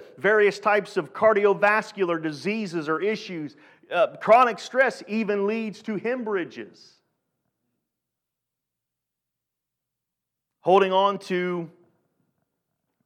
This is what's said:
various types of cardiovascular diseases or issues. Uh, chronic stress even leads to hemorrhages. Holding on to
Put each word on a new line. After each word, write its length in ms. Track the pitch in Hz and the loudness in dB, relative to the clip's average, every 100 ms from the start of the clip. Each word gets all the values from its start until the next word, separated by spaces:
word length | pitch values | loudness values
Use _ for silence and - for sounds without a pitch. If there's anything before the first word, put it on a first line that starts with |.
| - - | -8 -2
various 420 | 185 214 208 - | 2 4 4 2
types 380 | 214 208 - 185 | 0 0 0 -6
of 160 | 147 | -6
cardiovascular 1080 | - 220 202 202 180 202 214 208 196 175 165 | 2 2 4 2 4 2 2 -2 -4 -2 -2
diseases 680 | 156 143 170 220 196 165 147 | -4 -6 -6 -6 -6 -6 -4
or 120 | 160 | -2
issues. 540 | 202 214 202 170 147 - - _ _ | -2 -4 -8 -12 -12 -14 -20 _ _
Uh, 240 | 170 160 151 | 0 0 0
chronic 420 | 196 233 247 202 | 4 6 6 0
stress 440 | - 254 262 - - | -4 0 0 0 -6
even 400 | 220 202 202 202 | -4 -2 -2 -2
leads 340 | 226 220 - | -4 -6 -10
to 140 | - 196 | -8 -6
hemorrhages. 960 | 226 254 220 196 143 117 101 - - _ _ _ _ _ _ _ _ _ _ _ _ _ _ _ _ _ _ _ _ _ _ _ _ _ _ _ _ _ _ _ _ _ _ _ _ _ | -6 -6 -4 -4 -6 -10 -16 -18 -20 _ _ _ _ _ _ _ _ _ _ _ _ _ _ _ _ _ _ _ _ _ _ _ _ _ _ _ _ _ _ _ _ _ _ _ _ _
Holding 300 | 170 196 190 | 4 4 4
on 280 | 185 196 196 | 2 0 -2
to 500 | - 180 180 175 165 - _ _ _ _ _ _ _ _ _ _ _ _ | -4 -4 -2 -6 -8 -16 _ _ _ _ _ _ _ _ _ _ _ _